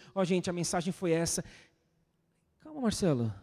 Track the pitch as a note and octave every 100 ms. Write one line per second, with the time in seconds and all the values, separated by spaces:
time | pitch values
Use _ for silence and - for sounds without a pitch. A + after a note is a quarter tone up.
0 | - - F#3 F#3 F3 F3 E3 F#3 E3 F3+
1 | F3+ E3 E3 - - - - _ _ _
2 | _ _ _ _ _ _ D4+ D4+ A#3+ -
3 | F#3+ C3+ A#2 G2+